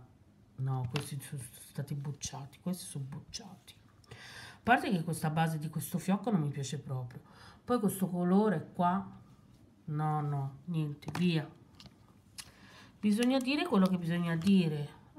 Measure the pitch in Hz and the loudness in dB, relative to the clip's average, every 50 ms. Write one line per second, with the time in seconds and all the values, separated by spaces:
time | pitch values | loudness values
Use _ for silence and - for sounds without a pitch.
0 | - - - - - - - - - - - - 131 135 131 127 127 123 - 147 | -8 -16 -20 -20 -20 -20 -20 -20 -20 -20 -8 -4 -2 -2 0 -2 -2 -2 -4 -6
1 | - - 151 135 - - - 139 117 - - - - - - - 135 - 151 143 | -6 -6 -8 -10 -8 -8 -10 -10 -10 -12 -14 -18 -20 -12 -8 -8 -6 -6 -6 -6
2 | 139 147 139 - - - - 135 139 135 - - - 180 185 180 - - - 147 | -6 -8 -8 -8 -8 -10 -8 -10 -12 -12 -16 -10 -6 -6 -6 -6 -8 -10 -8 -8
3 | 135 131 139 - - - - - 226 - 190 - - - - - - - - - | -8 -8 -10 -12 -12 -12 -14 -14 -12 -14 -16 -18 -20 -20 -20 -20 -20 -20 -20 -20
4 | - - - - - - - - - - - - - 226 240 277 - 302 208 165 | -20 -20 -20 -18 -18 -18 -18 -18 -18 -18 -20 -4 4 4 4 4 6 2 0 0
5 | 160 170 156 - - 156 151 165 160 160 160 156 151 156 - 160 - - - 165 | 0 -2 -4 -2 -2 0 2 2 2 2 0 -2 -4 -6 -6 -6 -6 -4 -6 -4
6 | - - 190 196 - 247 220 170 147 143 135 143 135 - - 135 - - 135 127 | 0 0 0 0 2 2 2 2 2 0 -2 -4 -6 -6 -6 -8 -6 -6 -6 -6
7 | 127 120 - - - - - - - - - - - - 247 240 208 185 185 - | -6 -8 -10 -14 -16 -18 -20 -20 -20 -20 -20 -20 -2 0 0 2 2 0 0 0
8 | 190 165 180 175 180 180 190 202 214 220 180 156 - - - - 175 175 180 196 | -2 -2 0 0 2 4 6 6 6 4 2 0 -2 -6 -2 2 2 2 4 2
9 | - - - - - - - - - - - - - - - - - - 151 151 | -2 -4 -10 -16 -20 -20 -20 -20 -20 -20 -20 -20 -20 -20 -20 -16 -10 -6 -2 0
10 | 156 156 151 151 147 147 147 139 135 139 - - - 175 170 156 151 147 147 - | 0 0 0 0 0 0 -2 -2 -2 -4 -6 -10 -10 -4 -2 -2 -2 -2 -4 -8
11 | - - - - 175 180 165 156 139 - - - - - - - - - - - | -10 -8 -2 2 2 4 4 4 0 -2 -10 -18 -20 -20 -20 -20 -20 -20 -20 -20
12 | - - - - - - - - - - - - - - - - - - - - | -20 -20 -20 -20 -20 -20 -18 -18 -18 -18 -20 -20 -20 -20 -20 -20 -20 -20 -14 -2
13 | - 214 202 214 240 247 262 269 254 247 285 294 359 359 247 196 185 185 185 175 | 2 2 4 4 4 4 4 2 2 2 0 0 2 4 6 6 6 6 4 2
14 | 170 160 170 175 170 170 170 165 165 196 196 190 175 156 151 147 147 147 - - | 0 0 0 0 0 0 0 2 4 6 6 6 6 4 2 -2 -4 -6 -8 -16
15 | - - - | -20 -20 -10